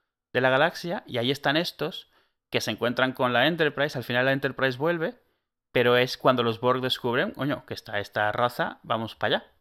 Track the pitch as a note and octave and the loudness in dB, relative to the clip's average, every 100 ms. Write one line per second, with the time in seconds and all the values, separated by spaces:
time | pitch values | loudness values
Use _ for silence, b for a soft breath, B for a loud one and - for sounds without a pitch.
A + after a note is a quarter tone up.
0 | _ _ _ - C3 C3 D#3+ - F3 - | _ _ _ 0 4 4 2 0 -6 -8
1 | - A#2+ B2 C#3 D3 D3+ F3 - D3+ - | -6 -2 -2 0 0 0 -2 -4 -8 -8
2 | - _ _ _ _ A#2 A#2+ G#2 A2+ B2 | -16 _ _ _ _ -4 -4 -2 -2 0
3 | C3 B2+ B2 A#2+ C#3+ E3 D3+ C3+ D3 C#3 | 0 0 0 2 2 2 -2 0 -4 -4
4 | A#2+ B2 C3 C#3 C#3 B2 C3 B2 D#3 F3 | -4 0 2 2 -2 0 -2 0 -2 -2
5 | E3+ - _ _ _ _ _ C3 B2 B2 | -4 -8 _ _ _ _ _ 2 4 4
6 | B2+ - D3 B2+ A#2 A2 B2 B2+ B2+ - | 2 2 2 4 2 0 0 0 0 -2
7 | B2 A#2+ G3+ - C3+ - - G#2+ - G#2 | -2 -2 -2 -4 -4 -4 -8 -14 -8 -8
8 | G2+ A2+ G#2 A2 B2 - E3 - - A#2 | -6 0 0 2 0 0 -4 -4 -4 -2
9 | A2+ - G#2+ C#3+ - _ | -4 -4 -2 -2 -4 _